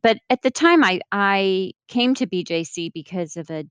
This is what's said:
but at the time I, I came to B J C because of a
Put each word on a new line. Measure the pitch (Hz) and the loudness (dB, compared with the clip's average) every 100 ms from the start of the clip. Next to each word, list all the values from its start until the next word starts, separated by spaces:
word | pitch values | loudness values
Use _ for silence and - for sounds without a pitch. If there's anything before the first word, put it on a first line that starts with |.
but | 226 220 _ | 0 0 _
at | 254 | -2
the | 262 | -2
time | - 339 339 | 2 4 6
I, | 214 185 - | 4 2 -4
I | 202 196 196 196 190 190 - _ | -2 0 2 0 0 -4 -10 _
came | 240 247 269 | 0 0 0
to | 214 | -2
B | 185 | -4
J | 170 165 | -4 -6
C | 165 - 165 | -6 -8 -10
because | 165 147 185 165 170 | -10 -10 -8 -8 -10
of | 156 | -10
a | 156 156 | -10 -10